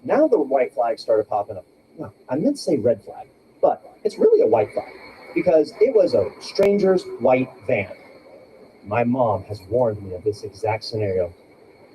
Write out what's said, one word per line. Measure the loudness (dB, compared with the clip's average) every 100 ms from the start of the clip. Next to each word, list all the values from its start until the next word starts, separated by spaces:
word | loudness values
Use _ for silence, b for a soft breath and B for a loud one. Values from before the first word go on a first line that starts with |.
Now | 0 2 4
the | 2
white | 2 0 0
flag | -2 -2 -2
started | 0 0 0
popping | -4 -6 -12
up. | -16 _ _ -16
No, | -16 _ -8
I |
meant | -2 -2
to | -2
say | -2 0
red | 0 -2
flag, | -6 -20 -20 _ _ _
but | 0 0 -10 -8
it's | -8 2
really | 4 4
a | 4
white | 2 0
flag | -6 -10 -18 -20 -20 -8
because | -2 2 2 2 0
it | 2
was | 4 4
a | 2 -2 -8
stranger's | -12 0 2 4 2 2 -2 -2
white | 2 2 0 -6 -4
van. | -4 -4 -12 -20 -20 -20 -20 -20 -20 -20 _
My | -6 -2
mom | 0 0 0 -2
has | -6 -14 -4
warned | -2 0 -2
me | -10
of | -6
this | -6 -6
exact | -12 -8 -4 -4
scenario. | -6 -6 -4 -2 -4 -8 -20 -20 -20 -20 -20